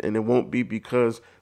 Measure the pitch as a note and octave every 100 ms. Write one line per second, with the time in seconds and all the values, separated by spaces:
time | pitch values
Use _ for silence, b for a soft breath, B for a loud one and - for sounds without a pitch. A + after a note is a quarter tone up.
0 | - A2 A2 B2 - A#2+ A2 A2 - B2
1 | A#2+ A2+ b b